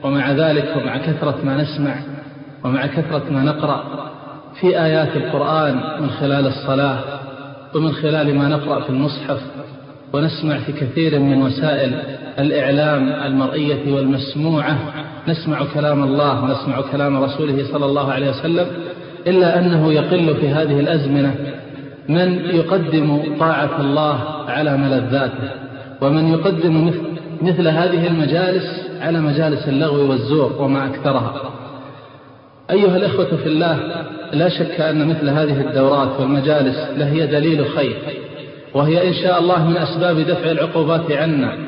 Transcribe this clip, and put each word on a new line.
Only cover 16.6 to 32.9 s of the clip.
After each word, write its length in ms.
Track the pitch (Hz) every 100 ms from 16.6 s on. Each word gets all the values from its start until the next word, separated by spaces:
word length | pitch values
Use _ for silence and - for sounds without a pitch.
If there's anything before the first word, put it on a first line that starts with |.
| - 127 135
كلام 320 | 143 143 139
رسوله 400 | 135 - 151 135 127
صلى 140 | 147 139
الله 260 | 143 135
عليه 180 | 135 139
وسلم، 360 | 123 160 170 175 - - - - - -
إلا 320 | 185 175 175
أنه 340 | 175 170 156
يقل 420 | 151 143 180 165 147
في 140 | 147
هذه 300 | 147 156 143
الأزمنة 560 | 143 165 135 143 139 139 139 - - - - - -
من 300 | 160 185 175 170
يقدم 720 | 175 160 190 165 160 147 147 156 -
طاعة 420 | 160 147 143 156
الله 380 | 139 143 151 139 110 151 131
على 300 | 123 156 139
ملذاته، 720 | 139 131 117 135 131 - - - - - - -
ومن 260 | 135 156 160
يقدم 600 | 160 196 165 170 160 170
مثل، 140 | - - - - -
مثل 260 | 170 175 165
هذه 400 | 156 180 175 175
المجالس 800 | 165 143 160 185 185 - - - -
على 180 | 156 165
مجالس 480 | 156 143 160 143 -
اللغو 420 | 139 156 143 139
والزور 460 | 127 113 151 131 -
وما 260 | 139 139 135
أكثرها. 680 | - 143 131 117 117 131 - - - - - - - - - - - -
أيها 260 | 190 202